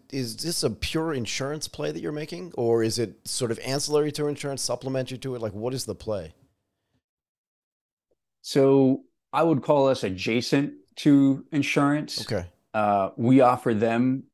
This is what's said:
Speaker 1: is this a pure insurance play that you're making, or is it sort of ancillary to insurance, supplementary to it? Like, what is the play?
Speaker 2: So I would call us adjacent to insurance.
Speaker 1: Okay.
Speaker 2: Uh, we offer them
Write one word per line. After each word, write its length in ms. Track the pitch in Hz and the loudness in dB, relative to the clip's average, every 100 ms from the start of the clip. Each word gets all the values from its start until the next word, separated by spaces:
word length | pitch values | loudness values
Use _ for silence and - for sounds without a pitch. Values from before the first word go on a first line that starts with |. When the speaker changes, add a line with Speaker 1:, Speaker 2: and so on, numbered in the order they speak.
| _ | _
Speaker 1:
is 240 | 135 123 110 | -8 -8 -6
this 260 | 160 175 | -6 -2
a 60 | 139 | -2
pure 440 | 101 - 160 160 | -4 -4 -4 -2
insurance 560 | 139 110 - 135 151 - | -4 -4 -4 -6 -6 -10
play 220 | - 151 | -8 -6
that 80 | 160 | -6
you're 100 | 160 | -6
making, 400 | 151 156 170 180 - | -6 -8 -12 -10 -2
or 260 | 117 117 | 2 2
is 160 | 113 110 | 2 0
it 260 | 110 - - | -4 -8 -10
sort 240 | - 123 | -4 -4
of 80 | 113 | -4
ancillary 520 | 120 139 147 147 147 | -4 -4 0 0 0
to 140 | 147 147 | -2 -4
insurance, 340 | 147 143 135 | -4 -6 -6
supplementary 560 | - 120 131 131 127 131 | -4 -4 -4 -4 -4 -8
to 160 | 135 123 | -8 -6
it? 60 | |
Like, 120 | 113 | -6
what 200 | 98 117 | -6 -6
is 120 | 131 - | -6 -6
the 100 | 92 | -8
play? 380 | - 104 80 - _ _ _ _ _ _ _ _ _ _ _ _ _ _ _ _ _ _ _ _ | -6 -6 -8 -16 _ _ _ _ _ _ _ _ _ _ _ _ _ _ _ _ _ _ _ _
Speaker 2:
So 640 | - 143 135 139 131 135 - _ _ | -4 2 6 6 6 2 -4 _ _
I 120 | 139 | 0
would 180 | 165 147 | 2 2
call 260 | - 147 135 | 2 4 4
us 160 | 127 | 2
adjacent 680 | 104 92 104 117 120 139 143 - _ - | -2 -4 -2 -2 0 0 0 -6 _ -2
to 480 | 156 143 139 135 - | 4 6 6 2 -2
insurance. 680 | 151 135 - 143 147 147 - | -4 -2 0 0 0 -4 -8
Speaker 1:
Okay. 260 | 113 104 87 _ _ | -6 -6 -6 _ _
Speaker 2:
Uh, 380 | 110 107 101 98 - | -2 2 2 0 0
we 240 | 117 131 | 4 6
offer 340 | 123 123 127 | 6 4 0
them 500 | 110 113 117 127 135 - | 0 2 2 0 -2 -4